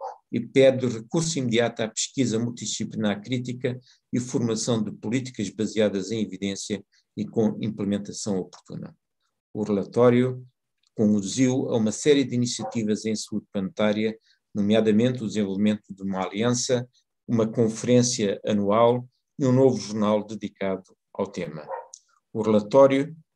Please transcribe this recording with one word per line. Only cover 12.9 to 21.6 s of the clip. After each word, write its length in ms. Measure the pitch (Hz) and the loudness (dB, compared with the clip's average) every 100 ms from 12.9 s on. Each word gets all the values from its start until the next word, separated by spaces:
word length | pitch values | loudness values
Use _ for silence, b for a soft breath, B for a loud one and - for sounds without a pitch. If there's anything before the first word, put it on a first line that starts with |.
| 104 110 | -2 -2
em 100 | 107 | -6
saúde 300 | - 104 - | -6 -8 -6
planetária, 640 | 101 95 - 107 104 110 110 b b _ | -6 -6 -2 0 0 -2 -6 b b _
nomeadamente 720 | 107 101 110 110 104 123 123 | -2 2 4 4 4 2 0
o 40 | 107 | -4
desenvolvimento 640 | 98 101 95 107 107 - | -2 -2 0 0 0 -6
de 80 | 95 | -10
uma 240 | 98 95 92 | -6 -4 -4
aliança, 640 | 98 120 120 - 123 127 _ _ _ - | -2 -2 0 0 -2 -2 _ _ _ -2
uma 200 | 117 110 | 0 0
conferência 920 | 127 113 107 110 123 120 - 101 - - | 2 0 0 4 4 4 2 0 -2 -2
anual 640 | 107 98 107 120 123 127 _ _ - | 0 2 4 4 4 -2 _ _ -2
e 80 | 135 | 2
um 60 | |
novo 260 | 127 135 117 | 6 4 4
jornal 480 | 98 110 104 107 101 | -4 -2 2 0 -2
dedicado 580 | 110 101 - 98 95 - _ _ | -8 -10 -6 -4 -4 -8 _ _
ao 140 | - 98 | -8 -6
tema. 380 | - 82 78 | -6 -8 -10